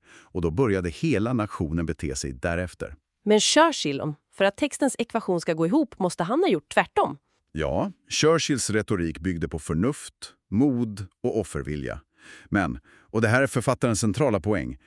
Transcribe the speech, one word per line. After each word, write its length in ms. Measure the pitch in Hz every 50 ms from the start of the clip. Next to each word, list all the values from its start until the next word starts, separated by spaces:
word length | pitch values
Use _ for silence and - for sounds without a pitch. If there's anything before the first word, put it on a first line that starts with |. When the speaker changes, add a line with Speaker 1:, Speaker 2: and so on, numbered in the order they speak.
| _ _ - - -
Speaker 1:
och 180 | _ - 92
då 100 | 85 82
började 400 | 80 107 135 113 98 95 87 85
hela 420 | 80 - - 165 131 95 104 120 127
nationen 540 | 117 120 101 - - 87 73 80 85 85
bete 300 | 80 80 - - 71 67
sig 160 | - - 71 65
därefter. 640 | 62 - 87 85 85 90 87 - - - - - - _ _ _ _ -
Speaker 2:
Men 160 | 208 214 214
Churchill, 600 | - - - 294 320 330 277 - - 151 139 135
om, 140 | - 151 147 - _ _ _
för 100 | - 196
att 120 | 196 -
textens 400 | - 302 277 - - 294 262 - -
ekvation 420 | 233 - - 226 - - 180 170
ska 120 | - - 165
gå 140 | 160 165
ihop, 320 | 170 214 311 294 - - -
måste 260 | 190 180 - - 175
han 160 | 170 233 311
ha 80 | 392 349
gjort 200 | 208 151 - -
tvärtom. 500 | - - 180 - - - 392 - 139 - _ _ _ _ _ _ -
Speaker 1:
Ja, 400 | 78 78 67 71 95 151 202 175 _ _ -
Churchills 600 | - - - 151 165 160 - - 147 120 - -
retorik 500 | 101 107 104 - 110 90 85 82 76 78
byggde 280 | 82 92 90 82 82 80
på 100 | - 80
förnuft, 560 | - - 82 80 98 131 151 - - - - _ - - - _ _ -
mod 560 | 95 104 139 147 127 120 120 110 104 101 98 - _ _ -
och 180 | 120 - 107
offervilja. 600 | 95 - - 73 65 67 76 73 67 58 53 - - _ _ _ - - - - - -
Men, 300 | - 101 92 71 60 - - _ - - _ _
och 100 | - 110
det 80 | 113 107
här 140 | 113 127 139
är 40 |
författarens 540 | 127 - 120 110 - 123 - - 120 113 95
centrala 400 | - 110 92 120 151 135 107 95
poäng, 360 | 76 104 107 90 65 62 65 - _